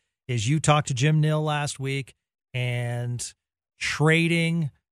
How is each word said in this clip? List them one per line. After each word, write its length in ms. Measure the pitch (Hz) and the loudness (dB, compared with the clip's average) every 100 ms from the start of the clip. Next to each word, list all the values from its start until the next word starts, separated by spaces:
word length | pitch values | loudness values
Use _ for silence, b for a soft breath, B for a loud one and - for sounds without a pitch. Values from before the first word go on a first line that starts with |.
| _ _ - | _ _ -6
is 200 | 120 107 | -4 0
you 120 | 156 | 0
talked 300 | 156 151 - | 4 2 2
to 40 | |
Jim 260 | 123 151 156 | 0 2 4
Nill 220 | 151 156 | 2 0
last 380 | 156 147 147 - | -2 -4 -4 -6
week, 340 | 135 135 127 - _ _ _ | -6 -6 -8 -16 _ _ _
and 800 | 123 123 120 120 120 120 123 - - _ _ _ - | -6 -4 -4 -4 -6 -6 -8 -10 -16 _ _ _ -10
trading 920 | - - 151 165 165 170 165 170 147 - _ | -6 2 4 4 4 2 0 0 -4 -8 _